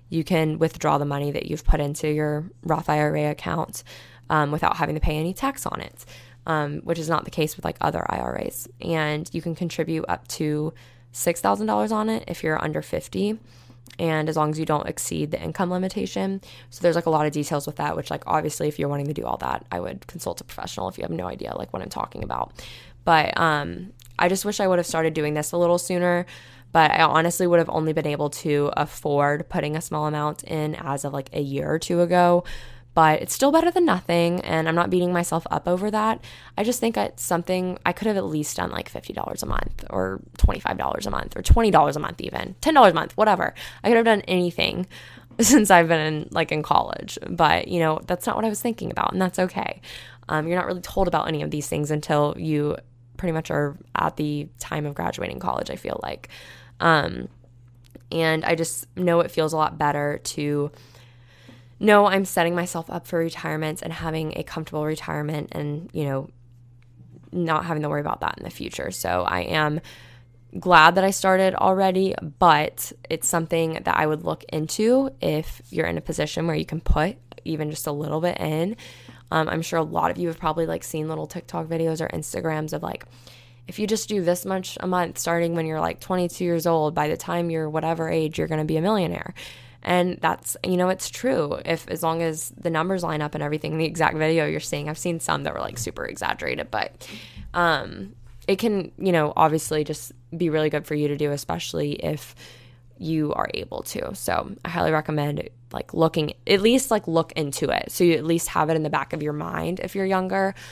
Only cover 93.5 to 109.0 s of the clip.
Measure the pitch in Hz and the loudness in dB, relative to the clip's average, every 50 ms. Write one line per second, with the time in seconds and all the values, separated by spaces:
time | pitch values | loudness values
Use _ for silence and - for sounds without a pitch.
93.5 | 151 156 - 151 156 160 156 156 160 170 160 - - 156 156 156 165 165 151 151 | -4 -4 -4 -4 -2 -2 -2 -2 0 2 2 2 2 2 2 2 2 2 2 0
94.5 | 160 151 - - - 147 147 151 156 - - 175 170 160 - - 160 143 143 - | -2 -4 -6 -6 -6 -6 -6 -6 -8 -6 -4 -4 -4 -4 -2 -2 -2 -2 -2 -4
95.5 | 73 - - - - - - - - - 67 - - - - 65 - - - 71 | -6 -6 -8 -8 -8 -8 -8 -8 -8 -8 -8 -8 -8 -6 -4 -4 -4 -4 -4 -4
96.5 | - - - - - 107 - - - - - - - - - - - - - - | -4 -4 -6 -4 -4 -4 -4 -4 -8 -12 -18 -16 -16 -16 -16 -18 -16 -16 -16 -6
97.5 | - 175 175 170 156 135 - - - - 190 196 - - - - - - - - | -2 0 2 2 2 0 -2 -6 -10 -12 -14 -14 -16 -18 -20 -20 -20 -8 -2 -2
98.5 | 196 190 226 233 208 196 170 - - - - 190 175 165 151 147 - - 160 156 | 0 2 2 0 0 0 -2 -6 -8 -4 0 2 4 4 2 2 4 4 4 4
99.5 | 151 160 - - 156 151 151 - 156 - - - - - - - - 165 180 165 | 4 2 0 0 -2 -2 0 -2 -4 -8 -10 -14 -18 -20 -16 -14 -4 -2 0 2
100.5 | 151 156 156 156 147 147 175 - 156 147 147 143 147 139 151 147 143 143 - - | 2 2 2 2 0 -2 -2 -2 -2 0 0 0 0 0 0 0 -2 -2 -4 -4
101.5 | 165 170 - - - 165 147 147 143 - - - 151 147 - - - - - - | -4 -4 -4 -4 -4 -4 -2 -2 -4 -4 -4 -4 -4 -4 -8 -14 -18 -20 -20 -20
102.5 | - - - - - - - - - - - 156 160 156 151 147 - - - - | -20 -20 -20 -20 -20 -20 -20 -20 -16 -10 -6 -2 -2 0 0 0 0 -2 -2 -2
103.5 | - - - - - - - - - - - - 196 - - - 87 - - - | -4 -6 -8 -8 -8 -10 -10 -8 -8 -8 -6 -8 -8 -6 -4 -2 0 0 -2 -4
104.5 | 202 - - 170 165 175 175 156 160 156 151 - 156 151 143 147 143 - - - | -8 -12 -10 -8 -4 0 0 2 2 0 0 -2 -2 -2 -2 -2 -4 -6 -8 -10
105.5 | - - - - - - - - - - 160 160 - - 151 - - - - - | -16 -20 -16 -10 -8 -8 -8 -6 0 2 2 2 2 0 -2 -2 -6 -6 0 2
106.5 | 202 196 196 226 240 262 262 - 226 208 - - 160 165 160 - - - 156 143 | 4 4 6 6 6 4 4 2 0 0 0 0 0 0 0 0 -2 -4 -4 -4
107.5 | - - 143 135 - - - - - - 180 175 165 135 151 160 170 170 - - | -2 -2 -2 0 0 0 -2 -4 0 4 4 6 6 4 2 0 0 0 0 -2
108.5 | - 170 156 151 160 160 156 151 160 147 | 0 0 2 2 2 0 0 0 -2 -2